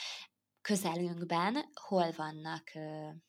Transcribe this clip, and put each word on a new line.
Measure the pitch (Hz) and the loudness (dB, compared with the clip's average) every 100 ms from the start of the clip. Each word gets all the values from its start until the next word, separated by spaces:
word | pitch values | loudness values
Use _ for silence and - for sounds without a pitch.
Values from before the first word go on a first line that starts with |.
| - - - _ _ _ | -8 -10 -14 _ _ _
közelünkben | - 196 185 170 175 170 175 170 185 277 - | 0 2 4 2 2 0 0 2 4 2 -4
hol | - - 185 170 | -10 2 4 4
vannak, | 160 156 156 160 160 - | 0 -6 -6 -8 -8 -8
ö, | 156 156 156 151 160 | -10 -8 -6 -8 -12